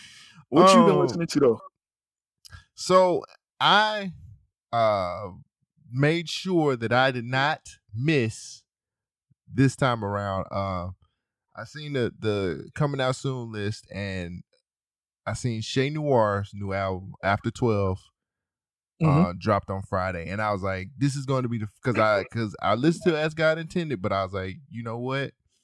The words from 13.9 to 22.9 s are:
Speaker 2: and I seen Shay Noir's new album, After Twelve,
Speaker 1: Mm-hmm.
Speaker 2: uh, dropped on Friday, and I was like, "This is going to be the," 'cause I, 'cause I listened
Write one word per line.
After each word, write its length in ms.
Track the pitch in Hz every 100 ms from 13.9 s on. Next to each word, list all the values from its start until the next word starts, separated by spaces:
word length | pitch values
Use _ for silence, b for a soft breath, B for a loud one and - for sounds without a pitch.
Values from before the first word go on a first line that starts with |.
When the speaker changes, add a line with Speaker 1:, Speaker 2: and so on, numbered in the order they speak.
Speaker 2:
and 520 | 95 98 95 85 90 - _ _ _ _ _ _ _ -
I 60 |
seen 260 | 110 123 110
Shay 260 | 107 131 135
Noir's 600 | 156 147 127 107 101 101
new 180 | 101 101
album, 420 | 95 98 92 98 -
After 280 | 95 101 117
Twelve, 480 | - 123 104 95 92 - _ _ _ _ _ _ _ _ _
Speaker 1:
Mm-hmm. 220 | 160 143 175
Speaker 2:
uh, 60 | 90
dropped 320 | 101 101 -
on 140 | 98
Friday, 460 | 98 95 92 90 82
and 120 | 98
I 120 | 107
was 100 | 101
like, 260 | 95 95 95 131
"This 200 | 139 139
is 100 | 131
going 160 | 131
to 60 | 123
be 100 | 117
the," 80 | 107 -
'cause 160 | 131 113
I, 240 | 107 104 95
'cause 220 | 113 110 -
I 120 | 90
listened 380 | 110 151